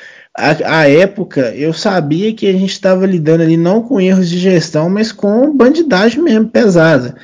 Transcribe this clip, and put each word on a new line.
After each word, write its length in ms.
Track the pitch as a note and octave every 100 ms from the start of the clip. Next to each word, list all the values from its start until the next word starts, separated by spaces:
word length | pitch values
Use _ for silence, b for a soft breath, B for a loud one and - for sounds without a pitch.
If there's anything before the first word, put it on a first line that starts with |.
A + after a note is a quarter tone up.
| B B B -
a, 440 | A#2+ D3+ G#2 D#3+
a 80 | D3
época 640 | D3 G3 G3 F3+ - B2
eu 180 | G#2+ D3+
sabia 600 | D#3+ G#3+ F#3 D3 D#3 G#3+
que 120 | A3 G3+
a 40 |
gente 280 | F#3 F#3+ -
tava 260 | F#3+ F#3 F#3+
lidando 360 | F3+ D3+ E3
ali 120 | E3 E3
não 240 | E3+ G#3+
com 180 | A#3 A3+
erros 280 | F#3 F#3+ F3+
de 100 | F3
gestão, 520 | F#3 F3+ D#3+ D3+ E3
mas 220 | G3+ A3
com 440 | - G3+ G#3+ C#4+ C#4
bandidagem 640 | B3 D#4 D#4+ F#3 G#3+ A#3
mesmo, 260 | E4+ A3 A3
pesada. 680 | A3 A3 F3 D#3+ D3 B2 B